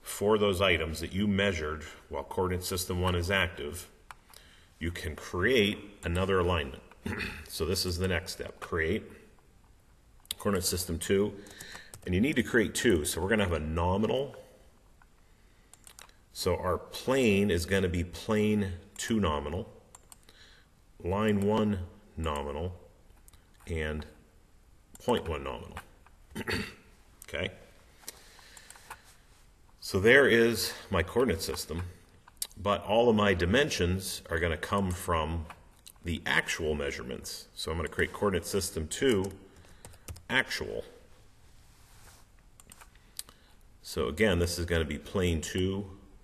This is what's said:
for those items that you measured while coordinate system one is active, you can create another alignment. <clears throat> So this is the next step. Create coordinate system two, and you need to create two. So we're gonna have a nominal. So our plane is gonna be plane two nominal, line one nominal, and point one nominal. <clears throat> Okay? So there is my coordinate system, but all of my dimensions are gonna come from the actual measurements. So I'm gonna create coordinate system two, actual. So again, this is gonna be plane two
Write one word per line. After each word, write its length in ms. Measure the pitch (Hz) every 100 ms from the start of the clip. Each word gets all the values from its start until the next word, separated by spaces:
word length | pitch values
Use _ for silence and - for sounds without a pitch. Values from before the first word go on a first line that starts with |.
for 360 | - - 101 107
those 220 | 104 90
items 380 | 98 82 80 78
that 140 | 82
you 160 | 92 104
measured 560 | 98 101 85 76 78 - - -
while 160 | 73
coordinate 400 | 71 - 92 90
system 360 | - 92 - 90
one 140 | 92
is 160 | 90 85
active, 580 | 98 85 71 71 85 - - - - _ - - - - -
you 100 | 82
can 240 | - 82
create 640 | 73 - 90 101 127 101 107 - -
another 380 | 90 87 95 95
alignment. 420 | 87 87 67 - - - -
<clears throat> 60 | - - - -
So 180 | -
this 220 | 80 95 92
is 120 | 85
the 100 | 92
next 240 | 85 -
step. 260 | - - -
Create 460 | - 87 80 104 - - - - - - - - - - - - - -
coordinate 240 | 107 98
system 340 | - 90 - 82
two, 340 | - 98 104 - - - - - - -
and 80 | -
you 80 | 90
need 140 | 131
to 80 | 147
create 320 | - 120 98
two. 300 | - 120 85
So 160 | 73 -
we're 80 | 92
gonna 160 | 110
have 80 | 95
a 80 | 80
nominal. 720 | 78 80 87 98 110 123 143 - - - - - - - - - - - - - _ - - - - - _
So 240 | - 92 82
our 200 | 90 82
plane 760 | - - - 135 120 98 104
is 140 | 85 85
gonna 220 | 98 92
be 140 | 87
plane 680 | 85 - - 107 107 104 98 87 - -
two 240 | - 113
nominal, 480 | 92 73 73 85 - - - - - - - - - - _ _ - -
line 360 | 87 98 110 101
one 460 | 101 110 107 98 87 - - -
nominal, 560 | 80 73 71 71 90 87 - - - - - - _ - -
and 360 | 80 78 76 - - - - - - - - - -
point 240 | - 113 82
one 160 | 76
nominal. 340 | 67 58 - - - - - - - -
<clears throat> 100 | - - - - - - - - -
Okay? 200 | 71 95 - - - - - - - - - - - - - - - - - - - - - - -
So 220 | - -
there 260 | 107 135 123
is 460 | 113 117 113 - - -
my 140 | 92
coordinate 380 | 82 117 127 82
system, 420 | - - - 80 90 - - - - - - -
but 240 | 98 95
all 240 | - 110 120
of 60 |
my 200 | 107 104
dimensions 880 | 90 87 120 151 - 87 92 98 - -
are 120 | 82
gonna 160 | 85 78
come 340 | - 101 95
from 560 | 87 - 82 78 82 80 - - - - -
the 180 | - - -
actual 480 | 69 - - 78
measurements. 720 | 76 71 - 60 58 - - -
So 160 | - -
I'm 60 | 82
gonna 120 | 76
create 240 | - 80
coordinate 360 | - 104 90 -
system 400 | 98 92 - 78
two, 420 | - 135 104 98 95 - - - - - - - - -
actual. 540 | 127 - - 52 55 - - - - - - - - - - - - - - - - - - - - - - - - - - - - - -
So 280 | - 85 64
again, 320 | 76 107 87
this 180 | 85 -
is 80 | 82
gonna 180 | 85
be 140 | 76 73
plane 420 | - 101 90 80
two 480 | - 95 92 98 95 - - -